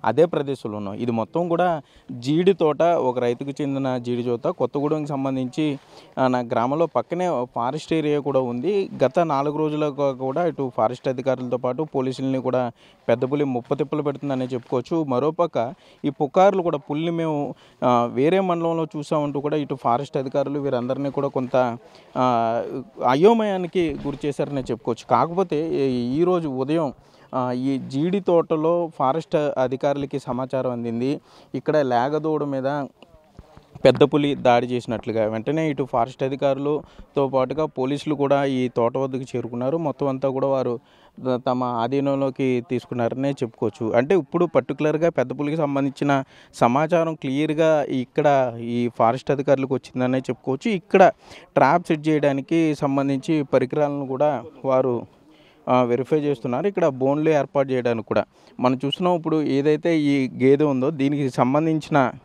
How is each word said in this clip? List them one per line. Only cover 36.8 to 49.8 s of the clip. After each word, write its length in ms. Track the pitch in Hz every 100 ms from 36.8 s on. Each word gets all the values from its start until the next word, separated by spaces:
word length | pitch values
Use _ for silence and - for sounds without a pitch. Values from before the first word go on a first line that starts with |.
| - - - - 139
పాటుగా 380 | 131 127 143 156
పోలీసులు 480 | - 131 143 151
కూడా 300 | 143 139 139
ఈ 240 | 139 131 127
తోట 280 | 123 117 131
వద్దకు 260 | 135 131
చేరుకున్నారు. 540 | 131 123 117 120 127 165
మొత్తం 320 | 156 127 143
అంతా 200 | 131 135
కూడా 180 | 131 135
వారు 320 | 135 127 120 _ _ _ - 127
త-, 140 | 123 127
తమ 180 | 127
ఆధీనంలోకి 1000 | 123 120 120 139 139 139 135 127 131 123 117
తీసుకున్నారనే 600 | 123 - 123 117 131 139
చెప్పుకోవచ్చు. 640 | 135 117 - 117 - 110
అంటే 220 | 117 135
ఇప్పుడు 300 | 190 135 175
పర్టికులర్గా 640 | 175 139 123 139 151 151 170
పెద్ద 320 | - 127 131
పులికి 160 | 147 160
సంబంధించిన 680 | 147 139 139 131 143 139 135 - -
సమాచారం 600 | - 123 131 156 175 165
క్లియర్గా 720 | 160 139 135 151 151 160 151
ఇక్కడ 680 | 139 131 123 - 147 139 127 117
ఈ 300 | 117 120 120 -
ఫారెస్ట్ 340 | 113 127 -
అధికారులకు 440 | 143 143 135 131
వచ్చిందనే 440 | 127